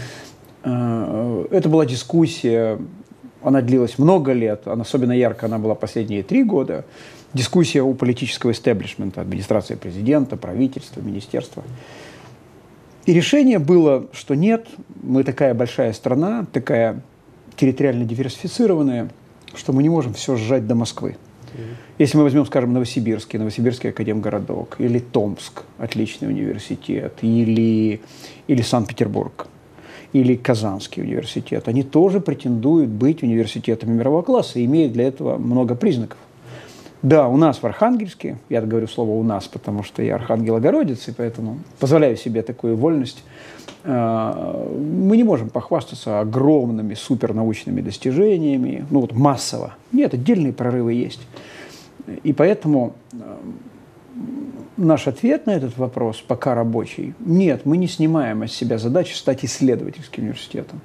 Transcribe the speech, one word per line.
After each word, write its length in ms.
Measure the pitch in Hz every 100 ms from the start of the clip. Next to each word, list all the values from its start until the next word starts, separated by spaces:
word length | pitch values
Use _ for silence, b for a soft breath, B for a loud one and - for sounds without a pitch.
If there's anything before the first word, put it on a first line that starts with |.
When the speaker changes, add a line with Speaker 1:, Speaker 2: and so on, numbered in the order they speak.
| 123 B B B - -
Speaker 1:
Э, 800 | 131 123 120 117 104 107 120 107 -
это 160 | 190 160
была 180 | 160 139
дискуссия, 960 | 123 - 165 160 - 120 117 113 107 - - - - - -
она 180 | 143 135
длилась 360 | 120 131 117 -
много 340 | 151 190 135
лет, 380 | 123 110 104 -
она 140 | 113
особенно 280 | 110 139 123
ярко, 360 | 123 117 - 113
она 120 | 110
была 160 | 107 104
последние 480 | 107 120 107 101
три 220 | 95 247 233
года. 400 | 143 131 156 - B B B B
Дискуссия 480 | 131 120 180 160 143
у 120 | 135
политического 580 | 123 123 120 123 - 120
истеблишмента, 680 | 113 127 101 101 - 98 95
администрации 560 | 92 95 101 107 - -
президента, 640 | 92 92 113 147 131 127
правительства, 640 | 90 101 131 139 - 123
министерства. 640 | 107 98 - 120 - - - 123 B B B B B B - - - - - - -
И 60 |
решение 440 | 170 - 294 262 202
было, 480 | 143 180 151 131 -
что 220 | - - 139
нет, 320 | 202 226 226 - - -
мы 220 | - 131
такая 320 | 139 127 139 117
большая 360 | 120 - 117
страна, 540 | 110 127 127 180 226 180
такая 480 | 143 - 120 113 107 - _ _ - - -
территориально 500 | 135 127 139 120 113
диверсифицированная, 1040 | 117 127 - 180 - 226 165 143 120 104 - - - - -
что 180 | -
мы 80 | 135
не 80 | 151
можем 240 | 165 127
всё 220 | 107 - 123
сжать 320 | 110 131 110
до 80 | 117
Москвы. 420 | 113 - 104 - - - B 123
Speaker 2:
Мгм. 80 | 113 120 B -
Speaker 1:
Если 200 | 147 151
мы 60 | 147
возьмём, 200 | 143 127
скажем, 280 | 139 123
Новосибирский, 680 | 123 117 127 113 107 - 110
Новосибирский 500 | 107 110 117 120 117
академгородок, 840 | 113 107 107 104 104 98 90 85 -
или 220 | 120 120
Томск, 640 | 120 123 104 87 - - - -
отличный 480 | 113 110 107 - 110
университет, 840 | 104 104 107 - - - 95 - -
или, 800 | 113 117 113 113 113 110 107 104 B B B B -
или 160 | 127
Санкт-Петербург, 840 | 113 123 98 - 110 101 - - - - - B B B B
или 220 | 139 127 123
Казанский 640 | 123 113 110 98 - -
университет, 680 | 107 110 - - - 113 -
они 140 | 123
тоже 380 | 135 151 180 190
претендуют 720 | 165 127 127 117 131 165 123
быть 320 | 107 135 160
университетами 720 | 120 113 107 117 113 113 113
мирового 280 | 113 131 156
класса 380 | 175 240 - 123
и 60 | 120
имеют 280 | 160 143
для 140 | 113 131
этого 320 | 135 135 127
много 340 | 120 123 120
признаков. 460 | 123 208 127 110 - - - B B B B B -
Да, 260 | 131 156 127
у 80 | 135
нас 280 | 160 123
в 20 | 113
Архангельске, 720 | - 226 247 190 - - 120 -
я 140 | 117
говорю 240 | 110 113 110
слово 280 | - 113
«у 100 | 110
нас», 240 | 113 98 -
потому 340 | - - 104
что 220 | 98 -
я 100 | 113
архангелогородец, 920 | 101 117 113 113 113 143 294 202 113 -
и 40 |
поэтому 460 | 113 117 113 110 135 - -
позволяю 360 | 135 139 143 110
себе 280 | 120 113
такую 340 | 110 123 117 113
вольность, 460 | 156 151 120 - B B B B B B
а, 880 | - 123 113 113 110 - - - -
мы 460 | - 151 180 190 226
не 60 |
можем 260 | 226 139 113
похвастаться 680 | 127 - 165 - - 113 104
огромными 760 | 107 123 143 151 120 110 107
супернаучными 880 | 104 - 123 117 110 113 107 - 98
достижениями, 1040 | 90 - 131 135 214 180 151 135 127 131 143
ну 80 | 143
вот 140 | 117
массово. 600 | 117 143 127 - 117 90 - -
Нет, 220 | 247 262
отдельные 400 | 123 143 202 139
прорывы 400 | - 120 123 117
есть. 280 | 120 127 - - B B B B B B - - -
И 120 | 156
поэтому, 600 | 139 170 160 151 139 120 - -
а, 260 | - - 98 - - - - - - - 247 - - - - - -
наш 300 | 165 151 139
ответ 400 | 120 233 311 -
на 80 | 185
этот 200 | 131 120
вопрос 440 | 127 123 117 110
пока 320 | - 120 139
рабочий. 640 | 120 117 113 - - 87 -
Нет, 460 | 175 175 185 127 143
мы 120 | 170
не 100 | 180
снимаем 600 | - 156 160 123 110 117
с 40 |
себя 260 | - 120 113
задачи 380 | 113 175 165 -
стать 280 | - 131
исследовательским 800 | 123 - 131 107 - - - -
университетом, 600 | 110 120 - 117 - -